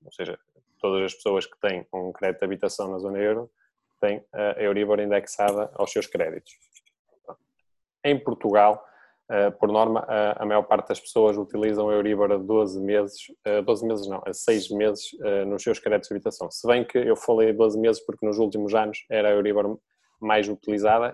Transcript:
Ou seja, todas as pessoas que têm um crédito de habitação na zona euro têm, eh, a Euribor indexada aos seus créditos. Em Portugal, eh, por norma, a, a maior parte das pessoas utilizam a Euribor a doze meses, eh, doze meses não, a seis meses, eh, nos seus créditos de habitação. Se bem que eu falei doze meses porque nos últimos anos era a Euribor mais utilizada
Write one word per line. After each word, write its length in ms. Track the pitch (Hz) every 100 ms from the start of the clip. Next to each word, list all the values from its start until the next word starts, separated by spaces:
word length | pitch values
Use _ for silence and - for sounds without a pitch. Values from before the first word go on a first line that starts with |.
| -
Ou 60 |
seja, 260 | - 87 - _ _ _ _
todas 240 | 101 95
as 100 | 95 -
pessoas 300 | 107 98 -
que 140 | -
têm 280 | 101 90 85
um 180 | 92 92
crédito 280 | 87 95 90
de 60 | 95
habitação 460 | 95 98 - 98
na 80 | 95
zona 180 | 95 98
euro 320 | 104 110 120 _ _ _ _ -
têm, 240 | 104 104 - 110
eh, 200 | 104 -
a 60 |
Euribor 360 | 104 101 104 104
indexada 720 | 104 101 98 - 104 101 107
aos 180 | - 101
seus 140 | 110 -
créditos. 480 | - 82 82 _ _ _ _ _ _ _ _ - - _ _ _ _ _ _
Em 160 | 143 139
Portugal, 640 | - 113 110 104 104 107 - _ _ _ -
eh, 220 | 107 101
por 180 | 98 104
norma, 360 | 107 110 113 -
a, 360 | 110 107 107
a 20 | 107
maior 180 | 107
parte 240 | 101 107 -
das 140 | -
pessoas 360 | - 110 110 104
utilizam 520 | 98 107 107 104 107
a 40 |
Euribor 380 | 104 104 101 101
a 60 | 101
doze 420 | 95 110 104 95
meses, 460 | 98 104 101 - - -
eh, 180 | 107 104
doze 240 | 101 107 113
meses 220 | 107 98
não, 140 | 95 95
a 60 |
seis 360 | 90 - 110 -
meses, 400 | 104 107 101 - -
eh, 220 | 110 98
nos 180 | 98 101
seus 160 | - 107
créditos 280 | 110 104 -
de 80 | 101
habitação. 340 | 107 - 87
Se 160 | - 117
bem 200 | 120 117
que 120 | 123
eu 180 | 120 110
falei 340 | - 113 110
doze 260 | 104 113 107
meses 260 | 113 107 -
porque 200 | 104 107
nos 120 | 104
últimos 360 | 107 107 104
anos 320 | 110 107 107 -
era 180 | 110 104
a 40 |
Euribor 460 | 104 104 104 101 110 _ _ _ -
mais 280 | 110 107 104
utilizada 640 | 101 - 104 107 113 120